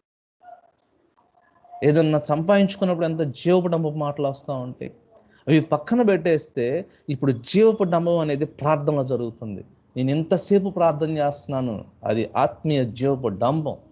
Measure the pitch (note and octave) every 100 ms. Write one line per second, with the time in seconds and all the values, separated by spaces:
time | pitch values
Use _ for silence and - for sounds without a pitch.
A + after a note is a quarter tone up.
0 | _ _ _ _ F5+ F5 _ _ _ _
1 | _ _ _ _ _ _ _ - D3 D3+
2 | D#3 D3+ D3 D3 E3 G3+ G3 - F#3 E3+
3 | E3 D#3+ D3+ - E3+ F3+ F3 E3 D#3+ D3+
4 | D3 D3 C#3 C#3 - C3+ B2+ B2+ B2+ -
5 | _ _ _ _ - D#3 - D3 - A#3
6 | A3 F#3 E3+ D#3 - - A#2+ D#3 G3 _
7 | - C#3 C#3 A#2+ - F#3+ A3 G#3+ F#3 E3+
8 | E3+ E3+ D#3 C#3+ D3 - C#3+ D#3 C#3+ D3
9 | C3 B2 A#2+ A2+ A2+ F#2+ - _ _ -
10 | C3 D3 D#3+ F3+ - G3+ G3 F3 E3 D3+
11 | D#3 D#3 C#3+ C#3+ - C3+ B2+ G2+ - _
12 | A2 A2 A2 A2+ C3+ - D#3 C#3+ B2 G#2
13 | C3+ C3+ A#2+ G2 A#2 D#3 D3+ G#2 -